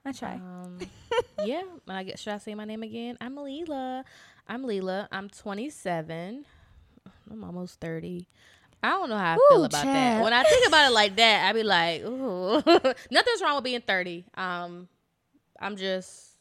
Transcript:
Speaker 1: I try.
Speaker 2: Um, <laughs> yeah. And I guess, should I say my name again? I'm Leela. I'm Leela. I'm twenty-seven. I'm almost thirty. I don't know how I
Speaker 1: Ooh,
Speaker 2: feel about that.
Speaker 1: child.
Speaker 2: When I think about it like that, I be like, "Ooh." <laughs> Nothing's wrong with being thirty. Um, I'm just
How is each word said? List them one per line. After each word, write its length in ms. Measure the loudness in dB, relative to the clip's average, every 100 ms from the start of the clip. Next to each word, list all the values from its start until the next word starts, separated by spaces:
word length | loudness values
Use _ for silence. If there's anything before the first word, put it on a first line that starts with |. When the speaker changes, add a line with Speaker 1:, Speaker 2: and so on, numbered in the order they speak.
| -14
Speaker 1:
I 60 |
try. 220 | -10 -10 -12
Speaker 2:
Um, 420 | -14 -16 -16 -14 -16 -16 -6
<laughs> 320 | -4 -4 -6
yeah. 180 | -6 -6 -8 -14 -12
And 100 | -10
I 60 |
guess, 160 | -10 -12
should 140 | -10
I 40 | -10
say 160 | -10
my 120 | -12 -12
name 180 | -12
again? 340 | -12 -12 -12 -12
I'm 160 | -14 -12
Leela. 680 | -12 -10 -8 -8 -8 -10 -12 -20 -20 _ -14
I'm 160 | -10
Leela. 440 | -6 -4 -4 -6 -8
I'm 180 | -10 -12
twenty-seven. 1160 | -14 -10 -8 -10 -8 -6 -6 -6 -10 -12 -14 -18 _ _ _ _ _ -20 _ -20
I'm 120 | -16
almost 360 | -12 -12 -12 -12
thirty. 480 | -10 -10 -10 -12 -14 _ _ _ _ _
I 60 | -2
don't 200 | -2 -2
know 80 | -2
how 160 | 2
I 20 | 6
Speaker 1:
Ooh, 100 | 8
Speaker 2:
feel 140 | 8
about 220 | 6 0 0
that. 260 | 2 2
Speaker 1:
child. 120 | 2
Speaker 2:
When 100 | 4
I 100 | 4
think 240 | 6 6 6
about 240 | 6 6
it 20 |
like 220 | 6 2 4
that, 340 | 4 6 2
I 40 |
be 100 | 0
like, 400 | 2 2 2 -2
"Ooh." 580 | -6 -6 -6 -4 0 2
<laughs> 500 | 6 6 4 -2 -2
Nothing's 300 | 0 2 2
wrong 140 | 0 -2
with 80 |
being 180 | -2 -4
thirty. 440 | -2 -2 -2 -8 -12 -8
Um, 520 | -6 -6 -8 -14 -20 _ _ _ _ _ _ -12
I'm 180 | -10 -6
just 600 | -6 -6 -8 -18 -20 _